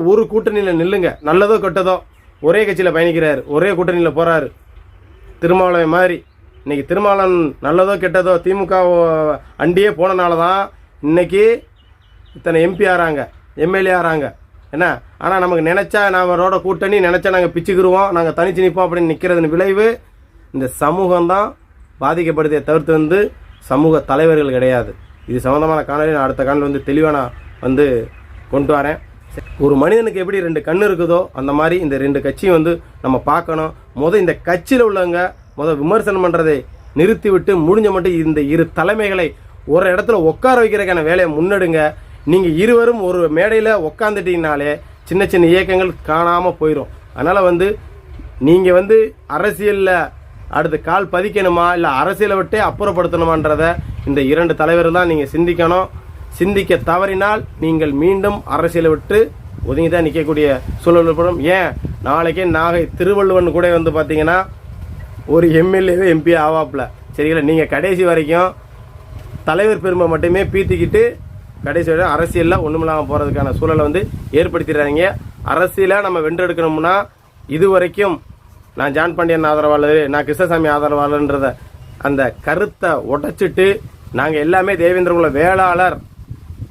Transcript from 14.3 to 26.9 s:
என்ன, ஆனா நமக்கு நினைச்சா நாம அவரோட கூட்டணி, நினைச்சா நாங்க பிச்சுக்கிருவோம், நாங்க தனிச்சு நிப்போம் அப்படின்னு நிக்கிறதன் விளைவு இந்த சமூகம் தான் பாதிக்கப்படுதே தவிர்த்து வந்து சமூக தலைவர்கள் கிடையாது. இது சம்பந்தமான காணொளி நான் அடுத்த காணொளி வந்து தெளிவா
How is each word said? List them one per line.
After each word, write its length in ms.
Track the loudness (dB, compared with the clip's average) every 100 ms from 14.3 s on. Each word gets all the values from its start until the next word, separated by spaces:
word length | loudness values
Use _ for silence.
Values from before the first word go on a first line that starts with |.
| -10 -20 -20 -10
என்ன, 140 | -2 -2 -2 -10 -8
ஆனா 220 | -2 0
நமக்கு 240 | 0 0 0
நினைச்சா 360 | 0 0 0 2
நாம 200 | 2 2
அவரோட 320 | 2 0 0
கூட்டணி, 380 | -2 -2 0 2
நினைச்சா 300 | 2 0 0
நாங்க 220 | 0 0 -2
பிச்சுக்கிருவோம், 540 | -2 2 4 4 2
நாங்க 200 | 0 0
தனிச்சு 340 | 0 -2 0 0
நிப்போம் 200 | 0 -2
அப்படின்னு 260 | 0 -2
நிக்கிறதன் 360 | -2 0 0 0
விளைவு 380 | 0 0 2 0 -2 -10 -20 _ -20 -12
இந்த 140 | -8 -8
சமூகம் 600 | -2 -2 0 0 0 2
தான் 200 | 0 -2 -8 _ -20 -20 -6
பாதிக்கப்படுதே 640 | -4 -2 -2 0 0 -2
தவிர்த்து 280 | 0 -2 0
வந்து 280 | 0 2 0 0 -6 -20 -18
சமூக 400 | -4 0 2 2
தலைவர்கள் 560 | 0 2 2 2 0 0
கிடையாது. 360 | 0 0 -2 -10 -20 -18 -8
இது 120 | -4
சம்பந்தமான 420 | -2 0 0 -2
காணொளி 320 | -2 -2 0
நான் 140 | 0 -2
அடுத்த 160 | -2
காணொளி 260 | -2 -2 -2
வந்து 180 | -4
தெளிவா 240 | -2